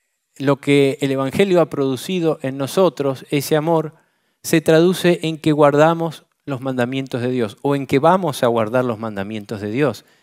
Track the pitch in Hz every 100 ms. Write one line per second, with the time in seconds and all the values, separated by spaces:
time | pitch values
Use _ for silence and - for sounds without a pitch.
0 | _ _ _ - 139 139 143 143 139 135
1 | 139 135 135 190 202 180 156 143 135 123
2 | - 185 160 - 135 135 135 190 175 -
3 | 139 131 - 147 - 156 160 165 156 -
4 | _ _ _ _ - 165 160 160 175 175
5 | 175 170 160 156 165 147 143 143 156 170
6 | 165 - _ _ - 131 135 127 123 135
7 | 135 127 123 127 110 - 139 143 131 139
8 | 160 190 165 - 120 117 107 127 123 107
9 | 113 98 98 110 101 98 104 120 143 -
10 | _ _